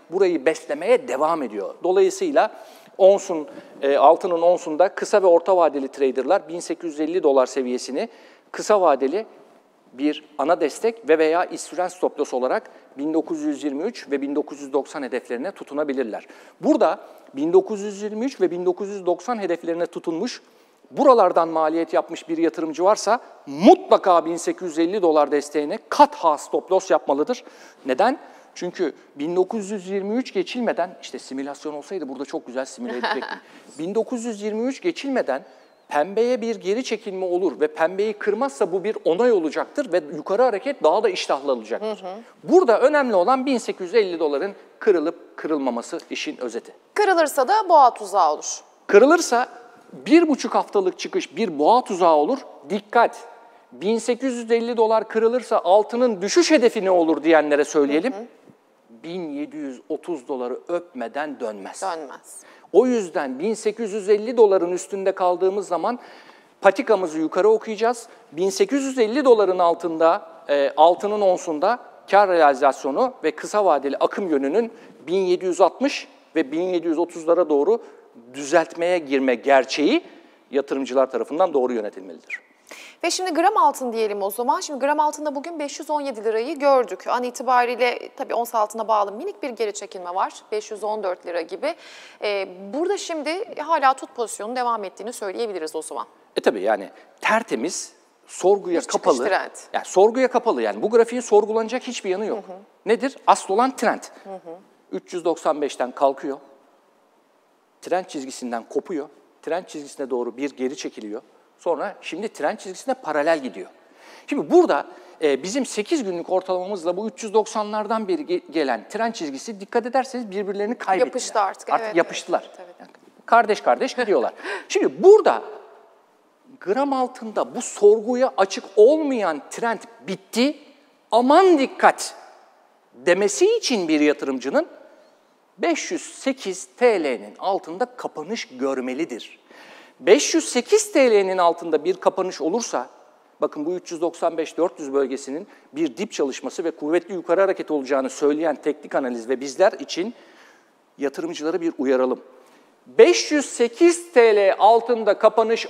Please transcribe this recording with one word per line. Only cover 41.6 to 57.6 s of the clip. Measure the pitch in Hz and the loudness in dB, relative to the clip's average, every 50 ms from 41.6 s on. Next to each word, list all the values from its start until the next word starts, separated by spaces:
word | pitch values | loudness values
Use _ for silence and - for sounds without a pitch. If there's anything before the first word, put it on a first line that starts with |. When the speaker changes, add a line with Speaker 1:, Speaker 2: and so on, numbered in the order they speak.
| 107 104 113 101 208 220 208 196 190 | -4 -6 -6 -6 -6 -6 -8 -8 -10
Speaker 2:
Hı | |
hı. | 180 190 220 233 - - _ - | -14 -14 -14 -18 -20 -20 _ 0
Speaker 1:
Burada | 170 302 381 370 240 214 180 | 4 4 6 6 6 4 4
önemli | 240 294 302 294 269 247 208 | 4 4 4 2 2 2 2
olan | 175 175 240 269 262 254 | 2 4 4 2 0 0
bin | 285 262 | 0 -2
sekiz | 220 - 208 196 - 185 | -2 -2 -6 -8 -8 -6
yüz | 170 240 | -2 0
elli | 233 208 185 170 160 | 2 2 0 0 -2
doların | 165 147 143 135 185 202 190 - - - _ - | -2 0 0 -2 -4 -4 -8 -12 -20 -20 _ -2
kırılıp | - 214 185 160 147 165 - - - - - | 2 2 4 4 2 -2 -6 -8 -12 -20 -14
kırılmaması | - - 151 160 143 135 127 117 117 110 - 175 151 - - | -8 -6 -4 -2 -2 -2 -2 -4 -4 -6 -8 -12 -12 -12 -10
işin | 135 - - 156 131 | -10 -10 -8 -8 -8
özeti. | - 127 120 110 113 - - - _ _ _ - | -8 -8 -8 -8 -10 -12 -14 -20 _ _ _ -2
Speaker 2:
Kırılırsa | - 415 392 359 339 311 277 - 285 262 | 0 2 2 4 2 2 2 0 0 0
da | 285 403 427 403 359 | 2 2 0 2 4
boğa | 339 294 254 240 - | 6 8 8 6 4
tuzağı | - 214 180 202 196 170 151 151 | 0 -6 -2 0 2 2 2 0
olur. | 127 - - - - - _ _ _ _ | -2 -6 -10 -12 -12 -16 _ _ _ _
Speaker 1:
Kırılırsa | - - 202 247 285 339 349 - - 240 233 254 - - - - - - - - - - | 4 6 8 8 8 6 4 2 0 -2 -2 -2 -4 -10 -18 -20 -20 -20 -20 -20 -20 -20
bir | 135 135 190 294 339 339 | -10 0 4 4 6 6
buçuk | 311 262 - - - 208 | 4 0 -2 -2 -2 -2
haftalık | 202 - - - 202 190 185 170 - | -2 -2 0 0 0 0 0 -2 -6
çıkış | - 170 - 175 - - 135 | -6 -6 -6 -6 -6 -6 -6
bir | 170 226 185 151 139 | -4 -4 -4 -2 0
boğa | 147 180 226 254 247 | 2 4 4 4 2
tuzağı | - 202 170 180 165 160 | 0 -2 2 4 4 4
olur. | 147 147 190 269 262 - - - - - - | 4 4 2 -2 -4 -6 -12 -20 -18 -10 -8
Dikkat! | 202 208 - _ - 240 220 - - - - - - - - - - _ _ _ | -8 -8 -4 _ 2 4 4 2 0 -6 -20 -20 -20 -20 -20 -20 -20 _ _ _
Bin | 123 123 165 208 226 | -12 -6 -2 -2 -2
sekiz | 220 - 247 240 240 262 269 240 | 0 0 -2 -2 -2 -2 -4 -4
yüz | 240 233 220 | -6 -2 -2
elli | 233 233 233 233 240 | 0 0 0 0 0
dolar | 233 220 220 220 220 220 | 2 2 2 2 0 0
kırılırsa | - - 220 226 226 240 254 - - 226 - - | -2 0 2 2 2 2 0 -2 -2 -2 0 4
altının | 175 190 214 208 214 240 233 254 240 208 175 | 6 6 6 4 2 0 0 0 0 0 -2
düşüş | 190 196 - 349 311 - | -2 2 4 4 4 6
hedefi | 311 262 240 226 - 226 180 | 6 6 6 4 2 2 0
ne | 190 | 2
olur | 185 175 165 160 160 143 143 | 4 4 4 2 2 2 4
diyenlere | 165 160 151 147 147 147 143 | 6 6 6 6 4 4 2